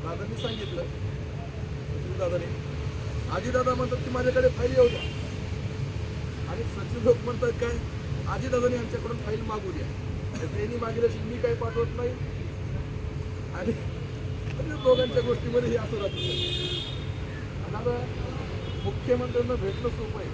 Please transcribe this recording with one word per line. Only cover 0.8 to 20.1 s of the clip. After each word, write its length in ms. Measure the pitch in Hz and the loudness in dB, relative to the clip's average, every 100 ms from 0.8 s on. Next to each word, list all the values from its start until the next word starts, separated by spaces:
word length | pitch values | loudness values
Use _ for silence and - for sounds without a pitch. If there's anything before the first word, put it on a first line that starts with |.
| 170 - - - - - - - - - - | -4 -4 -4 -4 -4 -6 -6 -6 -6 -4 -4
सचिन 260 | - - 185 | -4 -2 0
दादाने, 320 | 180 175 165 - - - - - - - - 190 | 0 0 -2 -4 -4 -2 -2 -2 -2 -2 -2 -2
आजी 140 | 220 | 2
दादा 220 | 254 254 247 | 4 4 2
म्हणतात 280 | 247 247 - | 2 0 0
की 60 | 247 | 2
माझ्याकडे 320 | 247 254 508 - | 4 8 6 6
फाईल 180 | 494 523 | 4 8
येऊ 100 | 480 | 8
द्या, 160 | - 480 - - - - - - - - - - - - - - | 8 -2 -2 -4 -4 -2 -2 -2 -2 -2 -2 -2 -2 -4 -4 -4
आणि 120 | - - | -2 -2
सचिन 300 | - - 240 | -2 -2 2
लोक 140 | 254 240 240 | 6 6 4
म्हणतात 280 | 240 339 233 | 0 0 2
काय, 160 | 233 233 - - - - - | 0 0 -2 -4 -4 -2 -2
आजी 140 | 196 254 | -2 2
दादाने 300 | 247 247 247 | 4 4 2
आमच्याकडून 400 | 226 240 226 - - | 0 -2 -2 -4 -2
फाईल 160 | 220 220 | -2 -2
मागू 240 | 214 190 - | -2 -2 -4
द्या. 100 | - - - - - - | -4 -4 -4 -4 -4 -4
तर 40 | - 208 | -4 -2
त्यांनी 220 | 220 240 | -2 -2
मागितल्याशी 380 | 226 226 233 - - | -2 2 2 2 -2
मी 80 | 240 | 0
काही 140 | 480 466 | 2 2
पाठवत 320 | 466 - 233 - | 0 2 0 0
नाही, 160 | 480 - - - - - - - - - - - - - - 170 | -2 -2 -4 -4 -6 -4 -4 -2 -4 -4 -4 -4 -4 -4 -6 -2
आणि 140 | 185 - - - - - - - - - | -2 0 -2 -4 -6 -6 -4 -4 -4 -4
म्हणजे 200 | - - | -4 2
दोघांच्या 380 | 254 254 254 - 494 | 6 6 6 2 2
गोष्टीमध्ये 420 | 480 247 240 - | 0 2 2 2
हे 80 | - | 0
असं 200 | - 220 | 0 -2
राहतं. 200 | 196 - - - - - - 359 - - - - - - - - - | -2 0 -2 0 0 -2 -2 -4 -4 -4 -4 -4 -4 -6 -6 -6 -4
आणि 100 | 214 | -2
आता 180 | 240 240 - - - - - - - - | 0 0 -2 -4 -4 -4 -4 -4 -4 -2
मुख्यमंत्र्यांना 720 | - - - 247 247 240 240 247 | -2 -2 2 4 4 2 2 2
भेटणं 280 | 196 190 240 - | 0 0 -2 -2
सोपं 220 | 147 | -4